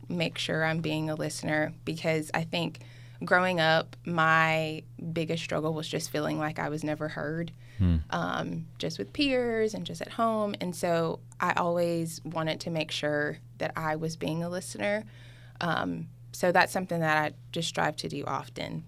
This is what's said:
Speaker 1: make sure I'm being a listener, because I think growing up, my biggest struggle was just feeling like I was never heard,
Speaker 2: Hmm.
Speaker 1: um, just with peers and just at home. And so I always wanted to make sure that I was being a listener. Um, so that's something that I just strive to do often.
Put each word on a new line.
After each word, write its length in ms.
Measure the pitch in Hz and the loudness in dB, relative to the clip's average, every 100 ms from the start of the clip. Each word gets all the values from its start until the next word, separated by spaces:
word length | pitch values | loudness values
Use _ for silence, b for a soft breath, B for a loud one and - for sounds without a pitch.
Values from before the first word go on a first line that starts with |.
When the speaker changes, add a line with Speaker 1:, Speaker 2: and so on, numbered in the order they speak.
| - | -6
Speaker 1:
make 280 | 175 165 - | -2 -2 -2
sure 240 | - 160 160 | -2 0 2
I'm 140 | 160 | 0
being 300 | 160 156 156 | 0 -2 -2
a 60 | 151 | -2
listener, 580 | 151 - 160 151 156 - - | -4 -4 0 0 0 -2 -6
because 460 | 160 170 160 156 | -2 0 0 0
I 100 | 165 | -2
think 360 | 165 175 165 - B B B B | -2 -2 -2 -6 B B B B
growing 360 | 175 180 185 175 | 2 4 4 4
up, 360 | 160 160 160 - - | 6 6 2 -8 -2
my 800 | 170 160 160 160 160 156 156 - - 170 | 4 6 8 6 4 0 -4 -10 -10 -4
biggest 300 | 165 160 165 | -2 0 -2
struggle 300 | - 165 156 | 0 0 0
was 140 | 160 160 | -2 -2
just 220 | 156 165 | -4 -2
feeling 300 | 151 156 151 | 0 0 0
like 180 | 156 160 | -2 -2
I 120 | 151 | -2
was 140 | 156 | -2
never 260 | 151 151 156 | -2 -2 -4
heard, 420 | 165 151 160 170 - B B | -4 -4 -4 -6 -8 B B
Speaker 2:
Hmm. 200 | 90 82 78 | 4 4 2
Speaker 1:
um, 560 | 87 87 - 160 165 160 - | -2 0 -2 -2 -6 -8 -6
just 180 | 175 165 | -4 -4
with 160 | 196 | -6
peers 600 | - 285 254 240 226 220 196 | 0 2 2 2 2 0 -2
and 100 | 170 | -8
just 160 | 165 | -8
at 120 | - | -8
home. 420 | - 226 220 208 208 | 0 2 2 -2 -2
And 140 | 180 175 | -4 -2
so 440 | 180 165 165 - - - | 2 2 2 -2 -10 0
I 140 | 175 | 2
always 680 | - 175 175 175 170 165 - | 4 4 4 4 2 0 -4
wanted 360 | 160 165 160 151 | -4 0 0 0
to 100 | 175 | 0
make 200 | 160 160 | 0 0
sure 460 | - 147 147 147 156 - - | 0 2 2 2 -2 -12 -4
that 120 | 160 160 | -4 -2
I 200 | 160 156 | -2 0
was 180 | 160 160 | -2 -2
being 280 | 170 160 | -2 -2
a 60 | 170 | -2
listener. 540 | 180 - 220 202 208 214 B B B B - | -4 -6 -4 0 0 -4 B B B B -4
Um, 460 | 175 - 180 165 165 - - - | 0 2 0 -2 -8 -12 -14 2
so 140 | 180 | 4
that's 200 | 180 - | 6 4
something 280 | 190 185 170 | 2 -2 0
that 180 | 160 156 | 2 2
I 160 | 151 - - | 2 -4 -8
just 160 | 170 165 | -4 -2
strive 280 | - 160 156 | 0 0 0
to 120 | 156 | -6
do 160 | 147 - | -6 -4
often. 560 | 135 - - - 160 | -4 -6 -8 -6 -6